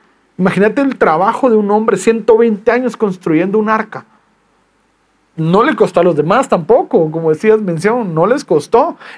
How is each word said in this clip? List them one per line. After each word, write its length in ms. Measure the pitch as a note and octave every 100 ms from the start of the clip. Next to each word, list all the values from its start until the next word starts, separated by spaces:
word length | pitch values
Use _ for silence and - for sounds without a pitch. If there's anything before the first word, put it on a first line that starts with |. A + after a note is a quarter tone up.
| _ _ _ -
Imagínate 440 | F3+ F3+ G#3+ G3+
el 160 | C#4 -
trabajo 520 | F#3+ D#3 G3+ A3+ C4
de 60 | G#3+
un 160 | G3+
hombre, 240 | G#3 A3+ F#3
ciento 420 | A3+ A3+ - A3+
veinte 320 | A#3 G3+ A#3
años 260 | A#3+ B3+ A#3
construyendo 600 | G#3 F#3 F3 D#3 F#3+ G#3+
un 100 | G#3+
arca. 340 | A3 - C3 - _ _ _ _ _ _ _ _ _ _ _ _ -
No 260 | D#3+ F#3+
le 120 | C#4+ A3
costó 240 | G3 F3+
a 40 |
los 120 | F3 D3
demás 320 | D3+ A#3 -
tampoco, 640 | F#3+ D#3 C4 F#4 G#3 D#3
como 180 | D#3+ D#3+
decías, 300 | D#3 A3 A3
mención, 540 | F#3+ E3 G3 B3 G3 D#3+
no 100 | F#3+
les 200 | C4+ -
costó. 500 | D#3 - A3+ E4 - -